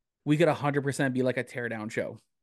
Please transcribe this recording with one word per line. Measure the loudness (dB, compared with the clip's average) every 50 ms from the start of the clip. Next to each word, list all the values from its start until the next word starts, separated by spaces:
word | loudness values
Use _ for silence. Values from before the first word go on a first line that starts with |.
| _ _ _ _ _
we | 0 4 4
could | 6 4
a | 4
hundred | 2 0 0 0 0 0
percent | -2 -2 0 0 0 0
be | 0 0
like | 0 0 -2
a | -4
teardown | -6 -8 -8 -6 -6 -6 -6 -8 -6
show. | -4 -4 -4 -4 -8 -12 _ _ _ _